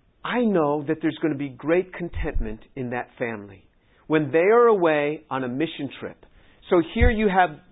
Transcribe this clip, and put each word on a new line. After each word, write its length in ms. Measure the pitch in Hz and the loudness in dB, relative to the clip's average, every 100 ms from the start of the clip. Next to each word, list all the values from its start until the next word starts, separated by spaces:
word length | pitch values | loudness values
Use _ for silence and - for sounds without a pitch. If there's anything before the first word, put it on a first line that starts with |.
| _ _ | _ _
I 220 | 156 220 | -6 -2
know 380 | 233 180 147 151 | 0 2 2 0
that 180 | 143 156 | -2 -4
there's 180 | 160 - | -4 -2
gonna 120 | 160 | -4
be 140 | 139 143 | -4 -6
great 460 | 123 143 175 185 | -8 0 0 0
contentment 680 | - 175 - 156 - 110 110 - 139 | -8 -8 -6 -4 -2 -4 -6 -12 -10
in 140 | 123 | -8
that 180 | 123 - - | -6 -8 -6
family 460 | 120 107 101 92 _ _ _ _ - | -6 -6 -12 -18 _ _ _ _ -2
when 240 | 156 143 | 0 2
they 80 | 160 | 2
are 280 | 190 233 240 | 4 6 6
away 560 | 202 170 151 147 151 - | 4 4 2 0 -4 -6
on 140 | 131 | -6
a 40 | 127 | -4
mission 400 | 131 160 - 139 - | -4 -4 -6 -10 -10
trip. 280 | - - - _ - _ - | -14 -14 -20 _ -20 _ 0
So 100 | 180 165 | 0 0
here 160 | 226 240 | 2 4
you 180 | 214 214 | 4 2
have 300 | 185 175 147 _ | 2 0 -2 _